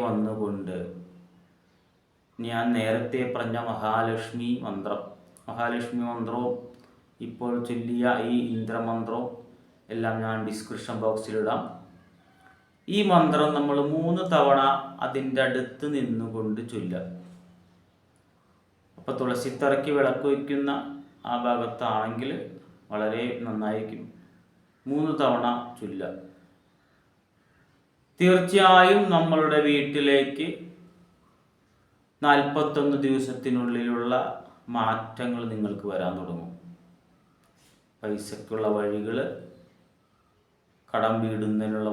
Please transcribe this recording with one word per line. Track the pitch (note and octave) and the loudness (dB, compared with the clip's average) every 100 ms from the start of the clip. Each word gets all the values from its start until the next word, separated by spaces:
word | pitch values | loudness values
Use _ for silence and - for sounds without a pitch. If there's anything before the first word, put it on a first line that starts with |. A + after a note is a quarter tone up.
വന്നുകൊണ്ട് | A2+ G#2+ G#2+ A2 G#2 G2 F2+ F2+ F2 - - - - _ _ _ _ _ _ _ _ _ _ - A#2 | 0 0 -2 -2 -4 -4 -6 -8 -8 -12 -18 -20 -20 _ _ _ _ _ _ _ _ _ _ -10 -4
ഞാൻ | A#2 A#2+ A#2+ | 0 2 2
നേരത്തെ | A2 A2+ - C3 B2 A#2+ | 2 0 0 -2 -2 -2
പറഞ്ഞ | A2+ A#2 A#2 | -2 -4 -4
മഹാലക്ഷ്മി | G#2 G#2+ A2+ A#2 A2 - A#2+ A#2+ B2 A2+ | -4 0 0 0 -2 -6 -6 -2 -2 -4
മന്ത്രം, | G2 G2+ G2+ - - - - - | -6 -4 -6 -8 -18 -20 -20 -12
മഹാലക്ഷ്മി | A#2 A#2+ A#2+ A#2+ B2 A#2+ | -4 -2 -2 -4 -4 -4
മന്ത്രവും | A#2 A2+ B2 B2 B2 - - - _ _ - A#2 | -4 -4 -2 -2 -4 -8 -20 -20 _ _ -14 -12
ഇപ്പോൾ | A#2+ A#2+ A#2+ A#2+ | -6 -4 -4 -4
ചൊല്ലിയ | A#2 A#2 A#2+ B2 A#2 A#2 | -4 -2 0 2 2 0
ഈ | A#2+ A#2 A2+ | 0 0 -4
ഇന്ദ്രമന്ത്രവും | A2 A2+ A2+ A2+ A2 A#2+ B2 - - - _ _ - | -4 -4 -2 -4 -4 -6 -6 -10 -20 -20 _ _ -10
എല്ലാം | A2+ A2+ A2 A2 | -4 -2 -2 -2
ഞാൻ | A2 G#2+ | -4 -4
ഡിസ്ക്രിപ്ഷൻ | A2 - A2 - A2 A2 | -8 -10 -10 -8 -2 -2
ബോക്സിലിടാം. | A2 G#2+ G#2+ G#2+ A2 - - - - _ _ _ _ - _ _ _ - G3+ | -2 -4 -2 -2 -2 -6 -12 -20 -20 _ _ _ _ -20 _ _ _ -2 2
ഈ | G3 | 6
മന്ത്രം | E3+ D#3 D3 D3+ D3 | 6 6 4 4 2
നമ്മൾ | C#3+ C#3+ D3 | 2 2 2
മൂന്ന് | D#3+ E3 F3+ F#3 | 0 0 0 2
തവണ | D#3 C#3 C#3 C3+ C#3 - - B2+ | 4 6 6 4 2 -4 -6 -4
അതിൻ്റെ | C3+ C3 C3 B2+ | -4 -2 0 2
അടുത്ത് | B2+ B2+ - D3 C#3 | 0 -4 -6 -4 -2
നിന്നുകൊണ്ട് | A#2+ A2+ A2 A2 G#2+ G#2+ - | -2 -4 -4 -4 -4 -4 -6
ചൊല്ലുക. | A2 F2+ F2+ - - - - - - _ _ _ _ _ _ _ _ _ _ _ _ _ - | -6 -6 -6 -8 -12 -18 -20 -20 -20 _ _ _ _ _ _ _ _ _ _ _ _ _ -14
അപ്പോൾ | - B2 | -8 -2
തുളസിത്തറയ്ക്ക് | B2 - C3+ - C#3 C3+ D3+ C#3+ | -2 -2 -4 0 2 2 2 2
വിളക്ക് | C3+ - C#3+ | 2 2 0
വയ്ക്കുന്ന | C#3 - C#3 C#3+ C#3 - - - _ A#2 | 0 -2 -4 -2 -4 -6 -14 -18 _ -6
ആ | A#2+ A#2+ | -2 0
ഭാഗത്താണെങ്കിൽ | A#2+ A2+ - A#2 A2 A2+ A#2 C3+ F#3 - - - - - | 0 -2 -4 -2 -2 -2 -4 -6 -6 -10 -16 -20 -20 -8
വളരെ | G#2+ G#2+ A2+ B2 A#2 A2+ | -4 -2 -2 -4 -6 -6
നന്നായിരിക്കും. | G#2+ G#2+ G#2+ G#2+ - - - - _ _ _ _ _ C3 | -4 -2 -4 -6 -10 -14 -18 -20 _ _ _ _ _ -4
മൂന്ന് | D3 D#3 C#3 | -2 0 2
തവണ | C3 A#2+ A#2+ A#2+ - - | 2 2 0 -2 -6 -12
ചൊല്ലുക. | G2+ F#2+ F2 - - - _ _ _ _ _ _ _ _ _ _ _ _ _ _ _ _ _ - | -10 -8 -8 -10 -16 -20 _ _ _ _ _ _ _ _ _ _ _ _ _ _ _ _ _ 2
തീർച്ചയായും | F3+ F3+ F3 G3 F#3+ F#3 F#3 G3+ F#3+ E3+ | 6 6 6 6 10 10 10 8 6 4
നമ്മളുടെ | E3 D#3 D#3 D3+ D3 | 4 4 4 4 4
വീട്ടിലേക്ക് | C#3+ C#3+ C#3+ C#3+ C#3 C3+ - E3+ - - - - - _ _ _ _ _ _ _ _ _ _ _ - D3 | 2 0 2 4 4 4 -2 -6 -6 -12 -20 -20 -20 _ _ _ _ _ _ _ _ _ _ _ 0 6
നാൽപത്തൊന്ന് | C#3+ C#3 D3+ D3 D3 C#3+ C#3 C3+ | 6 4 0 0 2 2 2 2
ദിവസത്തിനുള്ളിലുള്ള | C3+ C3 - C3 B2 A#2+ A#2+ A#2+ A#2+ A#2+ B2+ - - - - - A#2 | 2 0 -4 -2 0 0 -2 -2 -2 0 0 -2 -8 -14 -20 -6 -2
മാറ്റങ്ങൾ | A2 A2 - - B2 A#2+ A2+ | 0 -2 -6 -6 -6 -4 -4
നിങ്ങൾക്ക് | G#2+ G#2 - C3+ | -4 -4 -4 -4
വരാൻ | - F3+ - | -2 -2 -4
തുടങ്ങും. | - E3+ - - - - _ _ _ _ _ _ _ _ _ _ _ _ | -6 -8 -10 -16 -20 -20 _ _ _ _ _ _ _ _ _ _ _ _
പൈസക്കുള്ള | G#2+ G#2 - G#2+ - A2 G#2+ G#2+ | -6 -6 -8 -12 -8 -2 0 0
വഴികൾ, | G#2 G#2 A2 B2 - - - - - _ _ _ _ _ _ _ _ _ _ _ _ | 0 -4 -4 -4 -4 -8 -16 -20 -20 _ _ _ _ _ _ _ _ _ _ _ _
കടം | A2+ A2 A2+ A2+ | 0 2 2 0
വീടുന്നതിനുള്ള | G#2+ G#2+ G#2+ G#2+ G#2+ G#2+ | -2 -2 0 -2 -2 -2